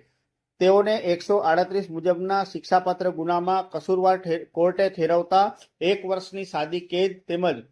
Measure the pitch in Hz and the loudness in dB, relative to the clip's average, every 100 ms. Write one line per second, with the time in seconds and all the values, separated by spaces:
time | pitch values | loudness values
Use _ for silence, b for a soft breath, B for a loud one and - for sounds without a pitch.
0 | _ _ _ _ _ - 185 196 208 220 | _ _ _ _ _ 0 4 4 4 0
1 | 180 175 - 202 160 165 185 196 170 165 | -2 -2 0 0 2 2 2 -2 -6 -4
2 | 175 175 185 196 185 165 - 185 180 180 | -2 0 0 -2 -4 -8 0 2 2 -2
3 | 180 160 165 175 175 190 185 156 - 185 | -4 -4 -2 -2 0 -2 -4 -8 -2 2
4 | 185 185 185 165 - 165 175 185 190 190 | 2 2 -2 -6 -4 0 0 2 -2 0
5 | 156 170 175 185 208 B B - 170 196 | 0 2 2 2 2 B B -4 -2 -2
6 | 185 185 190 196 185 156 156 175 175 175 | -2 -6 -6 -12 -6 -6 -4 -6 -4 -2
7 | 190 185 - 170 180 120 - | -2 -4 -6 -2 -2 -2 -10